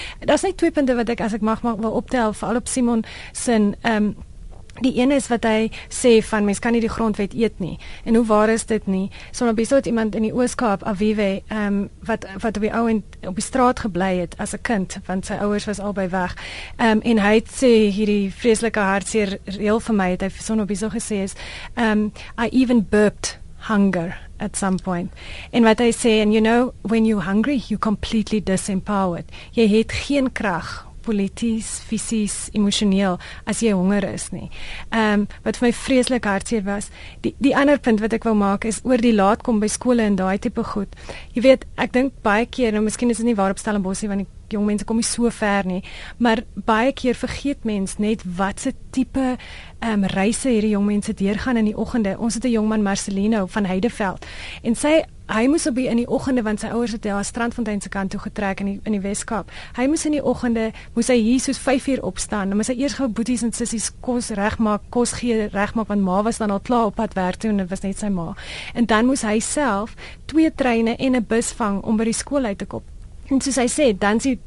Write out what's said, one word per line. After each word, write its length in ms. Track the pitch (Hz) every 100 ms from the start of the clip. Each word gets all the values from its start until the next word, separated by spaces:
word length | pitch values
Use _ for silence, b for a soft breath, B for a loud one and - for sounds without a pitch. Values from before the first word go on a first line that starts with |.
| B B
Daar's 220 | - 294
net 140 | 392 359
twee 140 | 330
punte 240 | 311 262
wat 140 | 240 226
ek, 120 | 240
as 140 | 226
ek 60 | 214
mag, 220 | 220 220
mag 140 | 240 214
wil 160 | 220
optel, 400 | 247 - 262 220
veral 240 | 202 190 233
op 120 | -
Simon 360 | - 240 233 B B B
sin, 440 | - - 226 208 -
ehm, 300 | 233 220 208 185 - - - - - -
die 180 | 254 233
een 140 | 254
is 160 | 285 -
wat 160 | 240
hy 260 | 226 220 220 B B
sê 320 | - 254 226
van 200 | 208 214
mens 140 | 208 196
kan 140 | 240
nie 80 | 233
die 80 | 220
grondwet 440 | - 226 202 202
eet 280 | - 220 -
nie. 180 | 170 - B B
En 100 | -
hoe 120 | 226 226
waar 220 | 214 214
is 180 | 220 -
dit 200 | 214 -
nie? 240 | 190 196 B B
So, 140 | -
nou, 100 | 240
Biso 220 | 220 220 277
het 100 | 262
iemand 280 | 226 220
in 80 | 220
die 120 | 220
Oos-Kaap, 480 | 240 247 - 247 196
Avive, 600 | - 185 214 214 202 190 -
ehm, 380 | 220 202 202 202 -
wat, 220 | - 220 - 190
wat 160 | 226 202
op 60 |
die 100 | 208
ou 140 | 226 233
end 160 | 220 - -
op 100 | -
die 100 | 185
straat 360 | - 262 247 247
gebly 380 | 233 175 190 180
het 160 | 170 -
as 140 | 208
'n 60 | 202
kind, 360 | - 220 180 196 -
want 200 | 190 185
sy 80 |
ouers 300 | 208 208 208
was 140 | 214 202
albei 300 | 202 202 185
weg. 280 | 185 180 - B B B -
Ehm, 220 | 233 214
en 200 | 247 226
hy 160 | 202
het 140 | 220 -
sê 400 | - 262 226 208
hierdie 440 | 196 214 208 196
vreeslike 480 | - 247 220 226 220
hartseer 580 | 196 196 190 220 196 196
reël 360 | - 190 208 220
vir 140 | 220
my, 160 | 214 185
het 100 | 180
hy 60 | 190
vir 140 | -
Sonno 220 | - 220
Biso 240 | 196 196 220
gesê 340 | 226 - 208
is, 120 | 190 - B B B
ehm, 360 | - 226 214 214 B B -
"I 120 | 233
even 360 | 254 247 247 185
burped 500 | 208 208 - - - - -
hunger 640 | - 208 196 180 170 - - -
at 180 | 202 -
some 220 | 196 185
point." 300 | - 175 180 B B B B
En 100 | -
wat 160 | 226 220
hy 140 | 240
sê, 300 | 220 247 220
"And 100 | 208
you 80 | 220
know, 320 | 220 233 247 -
when 240 | 202 226 220
you're 180 | 208
hungry, 380 | 175 196 226 277 -
you're 100 | 214
completely 640 | 226 202 - 226 202 214
disempowered." 880 | 180 190 - 190 - 202 190 170 170 B B
Jy 160 | - 220
het 240 | 214 220
geen 400 | - - 285 262
krag, 600 | - 220 165 - - - -
polities, 800 | - 208 196 - 233 226 - - -
fisies, 640 | 220 - 226 208 - -
emosioneel, 640 | 214 202 - 208 190 196 175 B B
as 160 | - 202
jy 120 | 226
honger 320 | 196 185 202 196
is 160 | - -
nie. 200 | 185 - B B B -
Ehm, 380 | 226 214 208 202 B
wat 140 | 220 214
vir 120 | 247
my 40 |
vreeslik 520 | - - 262 240 254
hartseer 380 | 214 196 - 233
was, 260 | 196 202 - B B B
die, 140 | - -
die 180 | 269 254
ander 220 | 285 285
punt 220 | 254 220
wat 120 | 214
ek 120 | 220
wou 100 | 226
maak 300 | 214 202 196
is 160 | 220 202
oor 120 | - 254
die 160 | 240
laat 300 | 220 190 226
kom 180 | - 214
by 60 | 214
skole 360 | - 247 240
en 140 | 214 196
daai 220 | 185 202
tipe 260 | 240 226
goed. 240 | 226 - 196 - B B B
Jy 100 | -
weet, 240 | 254 262 - -
ek 160 | -
dink 200 | 247 269 -
baie 240 | 220 202 240
keer, 260 | - 240
nou, 100 | 214
miskien 280 | 214 - 240
is 60 | 220
dit 100 | 233
nie 80 |
waar 160 | 220 196
op 80 | 202
Stellenbosch 440 | - 208 185 190
nie, 60 | 214
want 120 | 202
die 60 | 196 - -
jong 180 | 214 208
mense 180 | 208
kom 120 | 202 226
nie 80 |
so 260 | 226 - 233
ver 360 | - 208 202 185
nie, 160 | 180 B B B -
maar 220 | 240 220 -
baie 380 | - 214 220 254
keer 220 | 269 254
vergeet 500 | 233 254 - 277 285
mens 340 | 226 208 190 -
net 240 | 214 220 185 180
wat 240 | 196 202
se 120 | 269 - -
tipe, 460 | - 247 269 262 247 B B B -
ehm, 240 | 226 214
reise 440 | 190 190 196 226 269
hierdie 220 | 220 214
jong 160 | 202 202
mense 260 | 208 214
deurgaan 420 | - 196 214 262 233
in 80 |
die 120 | 214 214
oggende. 420 | 226 247 196 -
Ons 160 | 233
het 100 | 226
'n 60 | 247
jong 180 | 226 214
man, 140 | 214
Marcelino 640 | 202 196 - 196 208 226 185
van 180 | -
Heideveld, 600 | 196 185 220 - 196 - B B B B
en 120 | 220
sy, 300 | 226 294 320 - - -
hy 200 | 220 247
moes 200 | 320 320
op 80 |
die, 140 | 247 254
in 80 | 233
die 120 | 240
oggende, 340 | 262 - 254
want 180 | 214 208
sy 60 | 220
ouers 260 | 226 240
het 100 | 214
daar 220 | 214 202
Strandfontein 560 | 196 247 233 233 214 208
se 80 | 190
kant 220 | 202 190
toe 100 | 202
getrek 400 | - - 196 190
in 60 | 196
die, 140 | 196
in 100 | -
die 80 | 208
Wes-Kaap. 500 | 196 202 - 214 165 B B -
Hy 100 | 262
moes 180 | 311
in 80 | 311
die 120 | 294
oggende, 480 | - 247 247 226 220 B B
moes 120 | - 233
hy 80 | 247
hier 240 | 220 254
soos 180 | - 254
vyf 300 | - 285 -
uur 140 | 262
opstaan, 460 | - - - 214 190
dan 80 | 202
moes 120 | 220
hy 60 |
eers 180 | 247 277
gou 160 | 208 269
boeties 340 | 214 226 240
en 100 | 233
sissies 380 | - 233 226 - -
kos 280 | - 247 -
regmaak, 540 | 208 208 - 220 208 -
kos 220 | 247 240
gee, 360 | - 240 220 214
regmaak, 400 | 202 208 226 208
want 140 | 208
ma 200 | 190 185
was 160 | 214 226
dan 120 | 214
al 100 | 202
klaar 240 | - 240
op 100 | 220
pad 200 | 208 220
werk 220 | - 180 185
toe 140 | 220
en 60 | 208
dit 120 | 180
was 120 | 190
net 180 | 196 190
sy 100 | 214
ma. 260 | 185 165 - B B B
En 100 | -
dan 220 | 220 214 247
moes 160 | 269
hy 160 | 220 214
self 560 | - 294 277 196 220 - B B -
twee 280 | 302 320
treine 420 | - 254 226 226 233
en 200 | 262 254
'n 80 | 208
bus 260 | 226 233
vang 300 | - 214 202
om 140 | - 220
by 80 |
die 80 | 226
skool 320 | - - 285
uit 140 | 247 196
te 80 | 202
kom. 160 | - - - - - -
En 100 | 269
soos 160 | 269 269
hy 100 | 247
sê, 320 | - 277 196
dan 180 | 202 220
is 60 |
die 160 | 269 247